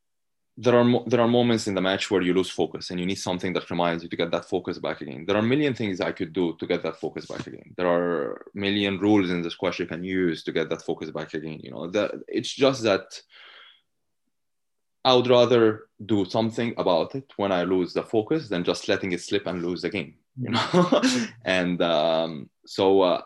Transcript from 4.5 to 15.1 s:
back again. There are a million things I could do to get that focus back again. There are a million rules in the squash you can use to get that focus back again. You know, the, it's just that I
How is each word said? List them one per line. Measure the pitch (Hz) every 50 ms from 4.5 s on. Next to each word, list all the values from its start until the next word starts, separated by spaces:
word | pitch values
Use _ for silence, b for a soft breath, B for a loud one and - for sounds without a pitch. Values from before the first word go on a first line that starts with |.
| 98 90 - 95 85
back | - - 73 80 -
again. | 78 73 64 67 82
There | 95 98
are | 107
a | 110
million | 113 131 151 147 139 117
things | - 113 101 92 87
I | 90 85
could | - - 95 80 80
do | 95 87 82 82 -
to | 95
get | 87 87 85 -
that | 82 -
focus | - - 78 - 82 -
back | - - - -
again. | - - - - - -
There | - 90
are | 87 87 87 87 87 85 76 69 55 50
a | 50 - - -
million | 98 101 98 101 104 101 101 98 90
rules | 101 104 107 101 92 87
in | 90 87
the | 85 85
squash | - - 95 87 - -
you | 87
can | - 82 80 92
use | 95 92 92 92 85 80 78 -
to | -
get | 76 85 80 80
that | 82 - -
focus | - - - 85 78
back | 78 78 80 - -
again. | 78 78 80 78 - -
You | -
know, | 62 60 80 87
the, | 95 104 98 - - - -
it's | - - 104 - - -
just | 120 135 135 135 123 113
that | 107 95 95 - - - - - B B B B B B B B B B B B _ _ _ _ _ _ _ _ _ _ _ _ _ _ _ _ _ _ _ _ _ _ _ -
I | 131